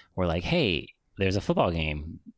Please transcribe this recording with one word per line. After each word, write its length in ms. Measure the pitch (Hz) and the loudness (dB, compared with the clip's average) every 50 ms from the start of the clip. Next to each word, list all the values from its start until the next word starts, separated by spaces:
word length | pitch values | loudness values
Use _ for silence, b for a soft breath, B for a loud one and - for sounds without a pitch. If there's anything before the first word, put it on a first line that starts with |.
| B B B | B B B
were 120 | - 90 | -2 0
like, 180 | 87 80 87 87 | 0 0 0 0
"Hey, 440 | - 160 180 147 104 85 69 - - - _ _ _ _ | 0 0 2 2 2 0 0 -2 -6 -14 _ _ _ _
there's 200 | - 98 95 95 | -2 0 0 2
a 40 | 101 | 0
football 300 | - - 170 175 131 98 | 0 0 2 2 2 2
game." 500 | 85 82 80 78 76 76 76 82 - - - - - | 2 0 0 -2 -2 -4 -6 -8 -10 -14 -16 -20 -20